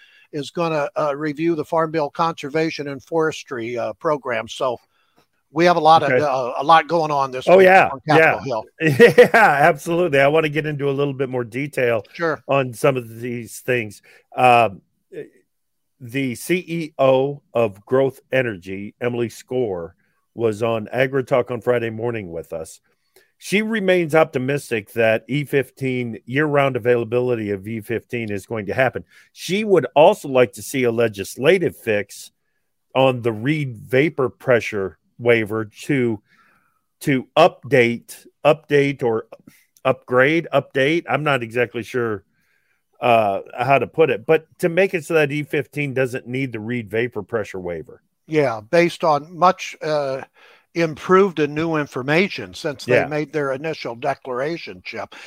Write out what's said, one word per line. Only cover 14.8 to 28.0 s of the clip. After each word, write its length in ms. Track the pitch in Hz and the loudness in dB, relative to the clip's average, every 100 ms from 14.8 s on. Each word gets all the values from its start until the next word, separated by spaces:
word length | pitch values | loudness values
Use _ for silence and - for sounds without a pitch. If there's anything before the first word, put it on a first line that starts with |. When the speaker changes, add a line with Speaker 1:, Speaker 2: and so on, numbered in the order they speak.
| _ _ _ 170 - _ _ _ _ _ _ _ | _ _ _ -18 -18 _ _ _ _ _ _ _
Speaker 2:
the 340 | 123 127 135 | -8 -4 -4
C 220 | 113 - 180 175 | -4 -2 -4 -2
E 280 | 165 156 - | -8 -8 2
O 440 | 135 131 139 143 _ | 4 4 2 -4 _
of 320 | 117 113 98 | -2 -2 -2
Growth 360 | - 131 135 - _ | -2 0 0 -2 _
Energy, 600 | 131 123 98 87 95 101 - | -2 -2 -6 -12 -12 -12 -8
Emily 300 | 120 120 120 | -6 -4 -6
Skor, 640 | - - 127 120 92 85 - _ _ _ | -8 -8 -4 -4 -6 -10 -16 _ _ _
was 280 | - 113 104 | -4 -2 0
on 260 | 113 113 107 | -2 -2 -4
Agri 340 | 117 135 135 | -2 -2 -2
Talk 280 | 127 135 120 | -2 -2 -2
on 100 | 123 | -4
Friday 300 | 123 120 117 | -2 -2 -2
morning 420 | 110 117 117 92 | -6 -8 -8 -8
with 220 | 82 80 | -12 -10
us. 260 | 82 80 - _ _ _ _ _ _ | -12 -12 -18 _ _ _ _ _ _
She 240 | - 190 | -4 -2
remains 540 | 220 220 190 185 165 | -2 -2 0 0 2
optimistic 800 | 160 156 135 127 143 - 117 104 | 0 0 -4 -4 -4 -4 -6 -6
that 320 | 117 113 110 - | 0 0 0 -2
E 160 | 147 | -6
fifteen, 760 | 139 143 127 - 131 127 120 110 | -2 -2 -4 -6 -6 -4 -6 -10
year-round 520 | - 131 151 143 139 127 | -6 -2 0 2 0 0
availability 720 | 113 120 117 123 127 120 104 | 0 0 0 -2 0 -2 -2
of 180 | 101 98 | -6 -6
E 120 | 113 | -10
fifteen 500 | 101 110 | -6 -8